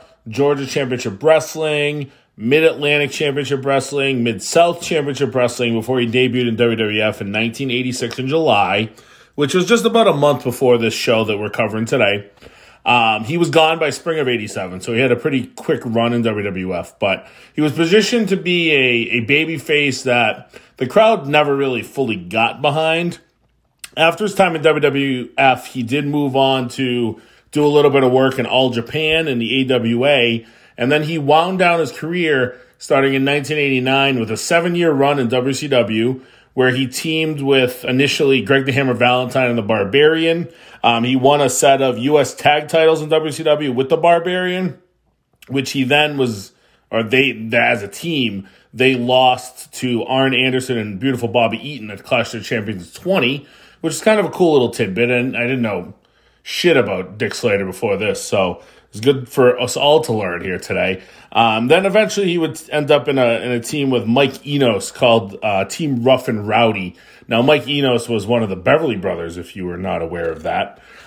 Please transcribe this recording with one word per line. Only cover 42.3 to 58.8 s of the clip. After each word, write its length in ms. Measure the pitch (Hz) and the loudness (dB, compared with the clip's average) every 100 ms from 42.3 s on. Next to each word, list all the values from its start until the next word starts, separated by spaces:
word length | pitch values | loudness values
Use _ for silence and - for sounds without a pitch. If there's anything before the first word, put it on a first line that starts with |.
tag 340 | - 147 151 151 | 0 2 2 2
titles 360 | 165 160 160 | 2 4 2
in 60 | 151 | 2
W 220 | 156 156 | 0 0
C 120 | 135 | -2
W 280 | 160 147 147 | 0 0 0
with 180 | 120 135 | -2 0
the 80 | 160 | 2
Barbarian, 840 | 170 170 175 185 180 185 180 127 _ _ _ _ _ _ - | 4 2 0 -2 -2 -2 -4 -8 _ _ _ _ _ _ -8
which 260 | 135 131 | -6 -4
he 100 | 139 | -4
then 340 | 127 143 151 143 | 0 2 2 0
was, 360 | 127 104 - _ _ _ - | -2 -4 -12 _ _ _ -6
or 140 | 113 | -4
they, 460 | 110 131 139 110 113 | 0 0 0 -2 -2
as 300 | 117 120 120 | 0 2 0
a 40 | 98 | -6
team, 600 | - 165 151 117 98 - _ _ | -10 -6 -2 -2 -6 -12 _ _
they 220 | 110 131 127 | 0 0 2
lost 760 | 120 127 131 123 - - - | 2 4 4 2 -6 -20 -18
to 300 | - 127 117 - | -8 -4 -4 -2
Arn 280 | 131 135 | 0 0
Anderson 460 | 123 131 127 - 120 | 0 0 -2 -2 -4
and 200 | 107 95 | -6 -4
Beautiful 280 | 131 120 117 | -4 -4 -2
Bobby 320 | 120 113 113 | 0 0 -2
Eaton 320 | 139 135 107 | -10 -12 -14
at 120 | 98 | -14
Clash 300 | - 123 113 | -4 -4 -2
of 100 | 113 | -8
Champions 480 | - 117 104 98 85 | -6 -6 -6 -10 -12
twenty, 540 | - 180 190 123 143 - - - _ | -8 -2 0 0 -4 -10 -20 -20 _
which 120 | 165 | -8
is 80 | 151 | -2
kind 180 | 220 214 | 0 2
of 60 | 170 | 0
a 60 | |
cool 220 | - 175 | 2 4
little 180 | 147 117 | 4 2
tidbit, 400 | - 104 92 120 | -2 -4 -2 0
and 260 | 123 131 113 | 0 -2 -4
I 40 | |
didn't 200 | 120 131 | -4 -2
know 320 | 113 95 90 - _ _ _ _ | -2 -4 -8 -18 _ _ _ _
shit 360 | - - 175 143 | -10 0 4 4
about 420 | 104 92 92 104 | 2 -2 -6 -6
Dick 160 | 110 - | -6 -2
Slater 320 | 117 101 95 | 0 0 -2
before 300 | 92 107 95 | -4 -2 -2
this, 220 | 104 98 | -2 -4
so 440 | - 104 92 85 - _ | -2 0 0 -4 -14 _